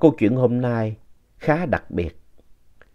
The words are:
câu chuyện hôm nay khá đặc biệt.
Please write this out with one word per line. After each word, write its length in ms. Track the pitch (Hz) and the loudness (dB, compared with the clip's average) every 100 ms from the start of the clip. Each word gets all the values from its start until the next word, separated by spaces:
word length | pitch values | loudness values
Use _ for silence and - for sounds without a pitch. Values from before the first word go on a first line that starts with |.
câu 140 | 160 - | 2 4
chuyện 180 | 104 127 | 0 2
hôm 240 | 123 123 | 2 0
nay 360 | 123 117 110 107 - - _ _ | -2 -2 -4 -8 -18 -20 _ _
khá 280 | - 151 170 | -2 -2 -2
đặc 240 | 92 - | -4 -4
biệt. 280 | 85 85 - - - - - - - - | -6 -6 -10 -20 -20 -20 -20 -20 -20 -20